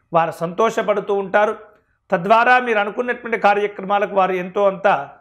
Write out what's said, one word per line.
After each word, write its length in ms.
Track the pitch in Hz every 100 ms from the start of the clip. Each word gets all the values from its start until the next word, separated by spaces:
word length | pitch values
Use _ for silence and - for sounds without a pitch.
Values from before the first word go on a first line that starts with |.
| -
వారు 180 | 165 165
సంతోషపడుతూ 800 | 156 170 180 226 226 202 202 190
ఉంటారు. 440 | 202 196 202 214 214 - _ _ _ -
తద్వారా 480 | 185 180 226 247 254
మీరు 200 | 240 214
అనుకున్నటువంటి 580 | 202 196 247 247 233 226
కార్యక్రమాలకు 800 | 202 202 202 202 190 202 196 196
వారు 160 | 185
ఎంతో 360 | 185 185 202 202
అంత 420 | 190 202 151 139 -